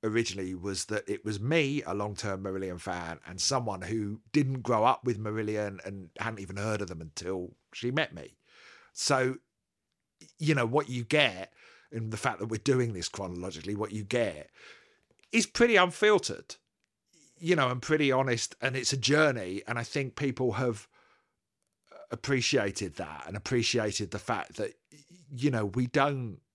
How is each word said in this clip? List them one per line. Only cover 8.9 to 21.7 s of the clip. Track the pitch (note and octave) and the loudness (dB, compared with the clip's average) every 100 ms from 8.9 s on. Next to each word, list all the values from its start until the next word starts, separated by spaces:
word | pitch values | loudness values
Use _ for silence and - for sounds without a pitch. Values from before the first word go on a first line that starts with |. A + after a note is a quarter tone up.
So, | - - C3+ B2+ C3 _ _ _ _ _ _ _ _ - _ | -6 2 4 2 -2 _ _ _ _ _ _ _ _ -20 _
you | D#3 | 2
know, | D3 A#2 | 4 4
what | C3+ C#3+ | 2 0
you | B2+ A#2 | -4 0
get, | D3+ C3+ F#2 F#2+ _ - - _ | 4 4 2 -12 _ -20 -20 _
and | A#2 A2 | -6 -4
the | A2 | -2
fact | C3+ G2 | -2 -2
that | G#2+ | -4
we're | A2 | -2
doing | - B2+ A#2+ | 2 2 2
this | G2 E2+ | -2 -6
chronologically, | - F#2+ F2 F2+ D#2+ D#2+ | -6 -8 -6 -8 -8 -6
what | G#2 G#2 | -4 -4
you | G#2+ | -6
get | G2+ B2 A2 D2+ D2 _ - - _ _ _ _ _ | -2 0 0 -4 -14 _ -20 -20 _ _ _ _ _
is | A3+ A3 | 0 0
pretty | - A#3+ G#3 | 4 6 8
unfiltered, | F3+ - G#3+ G#3 - - - - _ _ _ _ _ _ _ _ | 6 4 6 6 4 -8 -10 -18 _ _ _ _ _ _ _ _
you | E3 F3 | 2 4
know, | B2+ | 4
and | B2 | 2
pretty | - D#3 C#3+ | 2 4 4
honest, | B2+ C3+ A#2 - - | 4 2 0 -2 -2
and | C3 C3 | -2 0
it's | B2 | -2
a | C3+ | 0
journey. | B2 D3 D#3 B2 F#2 G2 - | 4 6 6 4 -2 -4 -4
And | A#2+ | -4
I | |
think | A2+ D3 C3+ - | -2 -2 -4 -2
people | C#3+ B2 C3 | -2 0 0
have | G#2 B2+ G#2+ - _ _ _ _ _ _ _ _ | 2 0 -2 -8 _ _ _ _ _ _ _ _